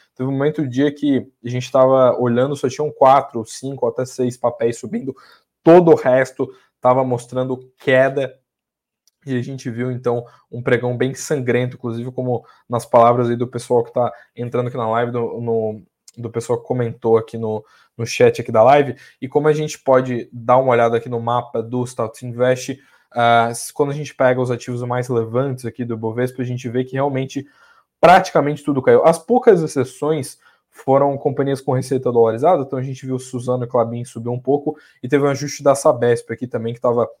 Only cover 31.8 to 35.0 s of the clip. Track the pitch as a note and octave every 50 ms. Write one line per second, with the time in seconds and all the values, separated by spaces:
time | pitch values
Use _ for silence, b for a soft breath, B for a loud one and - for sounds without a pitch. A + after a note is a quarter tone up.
31.8 | B2+ B2+ C3 B2+ B2+ B2+ A#2+ A#2 A2+ A2 A2+ A#2 C#3+ F3 F#3 D3 C3 - C#3 B2+
32.8 | C3 C#3 C3 - C3+ C3 C3 B2+ B2+ - C3 A#2+ A#2+ B2+ B2 B2 A#2+ A#2+ - A#2+
33.8 | A2+ A2+ A#2+ A#2+ A#2+ - - A#2 A2+ A#2+ B2 B2+ - C3 C#3+ C#3+ C#3+ D3+ - b
34.8 | b b b b